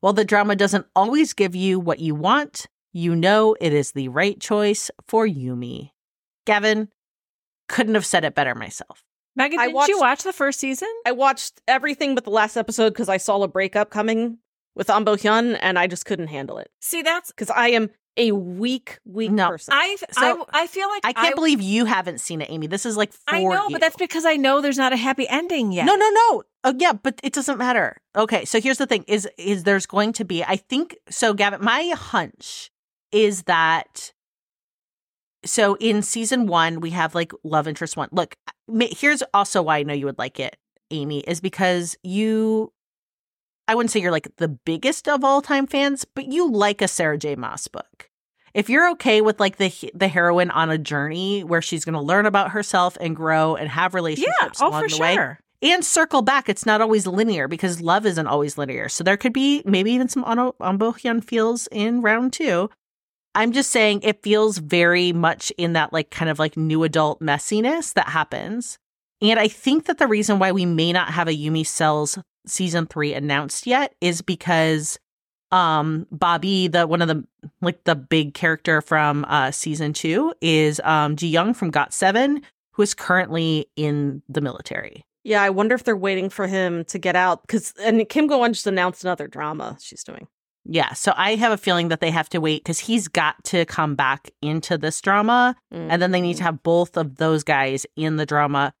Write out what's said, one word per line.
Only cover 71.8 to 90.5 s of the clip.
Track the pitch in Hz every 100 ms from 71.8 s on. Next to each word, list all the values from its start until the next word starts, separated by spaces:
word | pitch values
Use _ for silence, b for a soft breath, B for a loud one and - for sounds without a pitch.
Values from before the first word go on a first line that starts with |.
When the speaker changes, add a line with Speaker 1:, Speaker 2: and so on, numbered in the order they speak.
| 156 151 151 - - _ -
Speaker 1:
season | - 185 170 165
three | - 147
announced | 139 143 143 147 - -
yet | 247 285 _
is | 175 170
because, | - 180 - 165 160 156 151 - _ _ _ _ _
um, | 185 170 156 156 156 -
Bobby, | 160 175 170 170 196 180
the, | 170 165
one | 170
of | 170
the, | 156 - _ 151 _
like, | 175 175
the | -
big | 156 131 156 147
character | - 170 160 - 156
from, | 151 156 151 147 147
uh, | 147 135
season | 143 - 151 151
two | 151 160 170 311 -
is, | 165 156 151 147
um, | - 156 147 151
Ji | 170
Young | 160 190
from | 247 180
got | 147 143
seven, | - 190 208 269 294 B _ _
who | -
is | 202
currently | - - 185 180 165 165 156 - -
in | 151 147 143 139 _
the | 139
military. | 143 - - - - - _ _
Speaker 3:
Yeah, | - 214
I | 202
wonder | 190 214
if | 247
they're | 247 208
waiting | 190 190 190
for | - 190
him | 190 180 175 165
to | 196
get | 180 180
out, | 185 170 _
'cause, | 220 - -
and | 214 220 220
Kim | 294 302
Go-eun | 277 240
just | 220 -
announced | 190 180 180
another | 180 180 147
drama | 147 151 160 120 143
she's | - -
doing. | - - - _ _